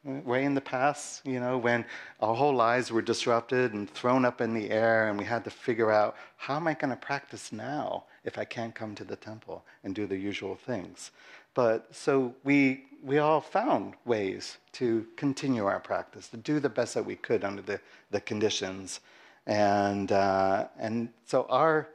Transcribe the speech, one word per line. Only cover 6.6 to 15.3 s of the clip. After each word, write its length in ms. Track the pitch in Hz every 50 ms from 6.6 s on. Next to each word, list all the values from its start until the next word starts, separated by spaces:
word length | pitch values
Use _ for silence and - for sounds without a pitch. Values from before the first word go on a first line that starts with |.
| 170
I 80 | 165 147
gonna 220 | - - 135 120
practice 560 | - - - 139 139 - - - 107 - -
now 520 | - 107 113 127 147 151 113 95 85 - - _ - _ _
if 120 | 113 -
I 80 | 110 107
can't 300 | - - 120 113 113 113
come 220 | - 113 107 104
to 80 | - 104
the 100 | 95 101
temple 500 | - - 110 110 110 - - 85 87 _ - - _ -
and 100 | 95 95
do 140 | 104 104 90
the 80 | 98
usual 400 | 95 98 101 95 - 101 98 95
things?" 560 | - - - 123 101 87 - 139 - - - _ - - - - - - _ _
But 400 | - 123 113 110 - - - -
so 400 | - - 151 139 135 131 120 123 -
we 420 | - 139 143 143 139 131 131 135 - _ - -
we 160 | - 131 139 151
all 220 | 147 151 156 147
found 540 | - - - 190 226 285 170 113 98 101 - _ _
ways 540 | 120 117 107 101 95 98 101 - - - - _ _
to 340 | - - 127 117 113 113 110 - -
continue 480 | - 147 143